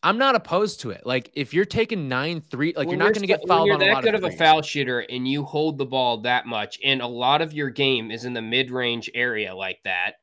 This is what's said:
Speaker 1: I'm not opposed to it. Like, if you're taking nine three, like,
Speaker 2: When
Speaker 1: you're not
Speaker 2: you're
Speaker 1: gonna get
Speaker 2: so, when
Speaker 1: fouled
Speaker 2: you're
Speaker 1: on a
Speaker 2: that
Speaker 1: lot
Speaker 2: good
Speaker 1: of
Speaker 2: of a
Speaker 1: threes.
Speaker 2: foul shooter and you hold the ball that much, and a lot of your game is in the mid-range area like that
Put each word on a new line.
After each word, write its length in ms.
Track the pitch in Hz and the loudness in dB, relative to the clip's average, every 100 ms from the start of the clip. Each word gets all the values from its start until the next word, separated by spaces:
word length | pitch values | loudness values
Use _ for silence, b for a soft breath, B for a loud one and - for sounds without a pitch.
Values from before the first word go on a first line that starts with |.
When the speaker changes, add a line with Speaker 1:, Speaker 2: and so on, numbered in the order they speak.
Speaker 1:
I'm 160 | 165 214 | 2 4
not 200 | 277 233 | 4 4
opposed 460 | - 175 208 - | 2 2 2 -2
to 80 | 123 | -8
it. 140 | 92 | -8
Like, 280 | 120 131 123 | -2 -2 -2
if 180 | - 135 | -6 -2
you're 120 | 160 | 0
taking 440 | 202 - 233 214 139 | 2 0 0 0 -2
nine 320 | 127 147 170 | -2 -2 -4
three, 280 | 156 123 151 | -8 -2 -2
like, 180 | 165 147 | 0 -2
Speaker 2:
When 40 | |
Speaker 1:
you're 80 | 147 | 0
not 80 | 175 | 0
Speaker 2:
you're 80 | |
Speaker 1:
gonna 120 | 214 190 | -2 0
get 140 | 196 | 0
Speaker 2:
so, 60 | 180 | 0
when 20 | |
Speaker 1:
fouled 180 | 170 160 | 0 0
Speaker 2:
you're 80 | |
Speaker 1:
on 80 | 156 | 2
a 40 | 190 | 2
Speaker 2:
that 80 | |
Speaker 1:
lot 100 | 220 | 2
Speaker 2:
good 100 | 226 | 2
Speaker 1:
of 80 | 214 | 0
Speaker 2:
of 40 | 180 | -2
a 40 | |
Speaker 1:
threes. 80 | - | 2
Speaker 2:
foul 240 | 160 156 | 4 6
shooter 380 | 147 147 127 123 | 4 -4 -2 -2
and 260 | - 127 127 | -2 -4 -2
you 160 | 143 | -2
hold 340 | 143 147 156 143 | -2 0 0 0
the 100 | 135 | -2
ball 320 | 131 127 113 | 2 2 0
that 280 | 117 123 120 | 2 0 0
much, 320 | 113 104 - | -4 -6 -2
and 180 | 131 131 | 0 0
a 40 | 120 | 0
lot 340 | 120 123 147 | 0 2 2
of 100 | 160 | 2
your 160 | 151 139 | -2 -4
game 440 | 120 139 127 110 | 0 2 2 -2
is 120 | 113 | -6
in 80 | 123 | -6
the 80 | 123 | -6
mid-range 720 | 110 123 131 127 123 117 110 | -2 0 0 -2 -2 -2 -4
area 400 | 120 123 110 98 | -2 -2 -2 -4
like 280 | 92 95 92 | -6 -8 -6
that 280 | 98 90 92 - | -4 -2 -2 -6